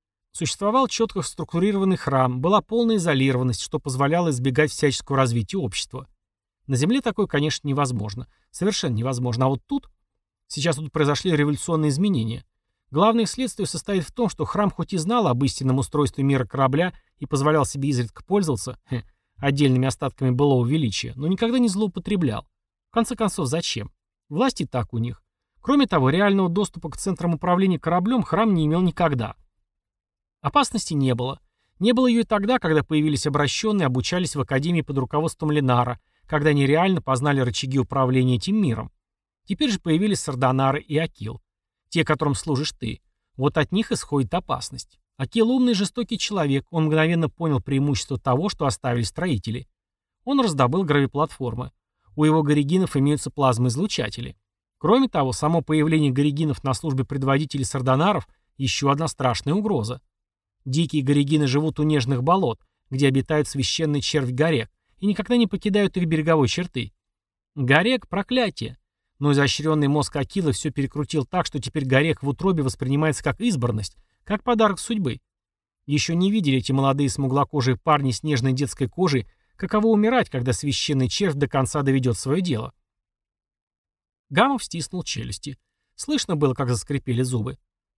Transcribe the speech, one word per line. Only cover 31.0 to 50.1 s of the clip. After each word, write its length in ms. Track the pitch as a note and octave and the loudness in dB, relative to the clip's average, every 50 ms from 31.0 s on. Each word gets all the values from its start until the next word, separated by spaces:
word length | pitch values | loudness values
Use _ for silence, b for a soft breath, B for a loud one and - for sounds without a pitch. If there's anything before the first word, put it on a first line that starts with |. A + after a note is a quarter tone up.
| C3+ C3 B2 | 2 2 0
было. 280 | A#2 B2 C3 C3+ - _ _ _ _ _ _ _ - | 0 -2 -6 -8 -10 _ _ _ _ _ _ _ 0
Не 120 | F#3 A3+ | 2 2
было 160 | B3 B3 C4 | 4 4 4
ее 140 | B3 A#3 A#3 | 4 4 2
и 20 | A3 | 2
тогда, 340 | - A3 G3+ G3 G#3 B3+ | 0 0 0 0 0 0
когда 260 | B3 - E3 D#3 D3+ - | 0 2 2 2 2 2
появились 440 | - D#3 D3+ D3+ D#3 C#3+ - - | 0 0 0 2 2 0 0 -2
обращенные, 580 | D3+ C#3 D3 D3 C3 - - - A3 G#3+ G3 E3 | 0 0 0 0 0 -2 -2 -2 0 0 0 0
обучались 520 | C3 B2 B2+ - - F3+ F3+ F#3 - - | 0 0 -2 -2 -2 -2 -2 -2 -2 -4
в 20 | D3 | -4
академии 400 | B2+ - C#3 C3+ C#3+ E3+ F3 E3 | -4 -2 -2 -2 0 0 0 -2
под 180 | C#3+ - C#3+ | -2 -2 -2
руководством 540 | C3+ B2+ - - D3 D#3+ D#3+ - - D#3+ D3+ | -4 -4 -2 0 0 -2 -2 -2 -4 -2 0
Ленара, 480 | D3+ D3+ C#3 B2+ B2 A#2+ B2 A#2+ A#2+ - _ _ _ _ _ | 0 2 2 2 2 2 2 0 -4 -10 _ _ _ _ _
когда 260 | - D#3+ D3+ D3 D#3 | -4 -2 0 2 2
они 140 | D3 C#3+ C#3 | 4 4 4
реально 360 | C3+ C#3+ D#3+ F3+ F#3+ F#3+ D#3+ | 4 4 4 4 2 2 0
познали 400 | - - C3 A#2+ C#3 D3 C#3+ C3+ | 0 0 0 0 2 2 2 2
рычаги 380 | B2+ B2 G#2 - - C3 C3+ C3+ | 0 0 -2 -4 -4 -2 0 0
управления 580 | B2 - C3+ C3+ C3 B2+ C3 C3 B2+ B2+ B2 | 0 0 0 0 2 2 2 2 2 2 2
этим 180 | A#2 - F#3 G3+ A3 | 0 0 0 0 0
миром. 320 | G3 C#3+ A2 A2 A#2 - _ _ _ _ _ _ _ _ _ _ _ | 0 0 0 -2 -6 -12 _ _ _ _ _ _ _ _ _ _ _
Теперь 260 | - G3 - D#4 C4 | -6 -4 -2 0 0
же 100 | G#3 - | -2 -2
появились 400 | - F3 D#3 E3 G3+ G#3+ G3 - | 0 0 0 2 2 0 0 -2
Сардонары 580 | - - C3 B2+ C3+ B2+ C3 C3+ C3+ - C#3 D3+ | -4 -6 -4 0 2 2 2 2 2 0 0 -2
и 160 | - - D3 | -4 -4 -2
Акил, 440 | D3+ E3 - - - G#2 G#2+ - - _ _ _ _ _ _ _ _ _ - | -2 -2 -4 -6 -10 -12 -12 -12 -14 _ _ _ _ _ _ _ _ _ -4
те, 160 | - E3 D3+ | 0 0 2
которым 300 | - D#3 C3+ D#3 D3 C#3 | 2 2 2 2 0 0
служишь 360 | - - D#3+ C#3+ B2 D3+ - | -2 -2 -2 -2 -2 -2 -4
ты. 300 | - - C3+ A2+ - - _ _ _ _ _ _ _ | -6 -8 -8 -10 -10 -10 _ _ _ _ _ _ _
Вот 220 | - C3 C3+ - | -2 -2 0 0
от 160 | D#3+ D3 - F3 | 0 -2 0 0
них 180 | G3+ A3+ - | -2 -2 -2
исходит 420 | B3 - - - D3 C#3 B2+ G2+ - | -4 -6 -4 -2 -2 -2 -2 -2 -2
опасность. 680 | F3+ - - C3 - - - - A#2+ - _ _ _ _ _ _ | -4 -4 -4 -6 -8 -8 -10 -14 -16 -16 _ _ _ _ _ _
Акил 340 | - C3+ - - A#3 A3 A3+ | -8 -8 -2 0 2 2 2
умный 220 | B3+ C4+ B3+ B3 A#3 | 2 2 2 2 2
и 20 | |
жестокий 420 | F#3 G3+ - - B3 A#3 - A#3 | 0 0 -2 -4 -6 -8 -6 -6
человек, 480 | F3 - - G#3+ F#3+ D#3 C#3+ C3+ C#3 - - | -6 -6 -4 -2 -2 0 0 0 -2 -2 -2
он 140 | - E3 D#3 | -2 0 0
мгновенно 420 | D#3 D3+ D#3 D#3 E3 F3 E3+ D#3 | 2 2 2 2 2 2 0 0
понял 320 | C#3 - - E3+ D#3+ C#3+ B2 | -2 -4 -4 -2 -2 -2 -2
преимущество 580 | - - C#3+ C3+ C#3 D3 C#3 - - - C3+ | -2 -2 -2 0 0 0 0 -2 -4 -6 -8
того, 300 | - - C3+ B2 C3+ F3 | -4 -2 0 0 0 0
что 200 | G#3 - - D3+ | -2 -4 -2 -2
оставили 360 | C3+ G#2+ - - C3 A#2+ A#2+ A2+ | -2 -2 -2 -4 -2 -2 -2 -2
строители. 640 | G2+ - - E3+ F#3 C#3+ F#2+ - A#2 G#2+ B2 - _ _ _ _ _ _ _ _ _ | -4 -4 -4 -2 -2 -2 -2 -4 -6 -8 -8 -10 _ _ _ _ _ _ _ _ _